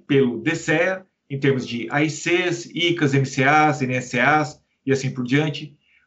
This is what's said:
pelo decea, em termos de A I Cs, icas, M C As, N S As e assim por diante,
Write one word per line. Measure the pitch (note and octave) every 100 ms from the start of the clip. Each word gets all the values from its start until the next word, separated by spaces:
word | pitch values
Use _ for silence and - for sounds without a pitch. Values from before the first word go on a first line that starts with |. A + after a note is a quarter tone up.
| -
pelo | C#3 B2 G#2+
decea, | C#3+ E3 - D#3 F#3 F#3+ - _ -
em | C#3
termos | C#3 B2+ A#2+
de | A#2 G#2+
A | C#3+
I | D#3
Cs, | - E3+ F3+ F3+ - -
icas, | D3+ E3+ E3+ D3
M | C3+ B2+
C | -
As, | C3 D#3 D3+ C3+
N | B2+ B2+
S | B2 B2
As | C3 D3+ D3 - _ _ C3+
e |
assim | C3+ C3+
por | C3 A#2+
diante, | C#3+ D#3 - - - _ _